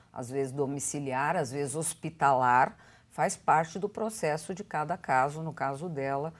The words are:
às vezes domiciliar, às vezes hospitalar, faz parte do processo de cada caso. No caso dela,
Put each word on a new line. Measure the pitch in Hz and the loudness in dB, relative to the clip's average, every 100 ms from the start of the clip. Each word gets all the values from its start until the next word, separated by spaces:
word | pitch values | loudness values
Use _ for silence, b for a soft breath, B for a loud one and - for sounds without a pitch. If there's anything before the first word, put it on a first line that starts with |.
| B | B
às | - 123 | -12 -6
vezes | 135 135 | -4 -2
domiciliar, | 139 135 143 - 151 139 127 143 175 | -2 -2 -2 -4 -4 -4 -2 0 0
às | 135 | -2
vezes | 139 143 | -2 -4
hospitalar, | 147 160 - 156 - 143 131 127 123 139 - B B B | -4 -4 -6 -8 0 4 6 6 6 6 0 B B B
faz | - 170 - | -2 -2 0
parte | - 151 165 196 | 4 4 4 -2
do | 196 | -6
processo | - 220 220 160 151 - | -4 -6 -2 -2 -2 -4
de | 185 | -10
cada | 208 156 151 175 | -8 -4 -4 -4
caso. | - 131 135 151 | 0 2 2 0
No | 160 | -8
caso | 160 135 139 175 | -4 -4 -4 -6
dela, | 143 135 139 156 165 | -4 -2 -2 -4 -8